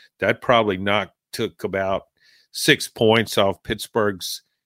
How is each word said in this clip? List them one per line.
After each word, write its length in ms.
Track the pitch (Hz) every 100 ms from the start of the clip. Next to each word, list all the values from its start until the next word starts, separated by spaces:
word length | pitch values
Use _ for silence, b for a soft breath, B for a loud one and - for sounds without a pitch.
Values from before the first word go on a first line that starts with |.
| b _
That 240 | 98 110
probably 360 | - 117 107 92
knocked, 360 | 98 104 95 _ _
took 300 | - 107 -
about 440 | 101 95 95 95 - b b b b
six 360 | - - - -
points 500 | - 110 113 107 -
off 240 | 98 98
Pittsburgh's 800 | - 110 - 117 104 92 - - _ _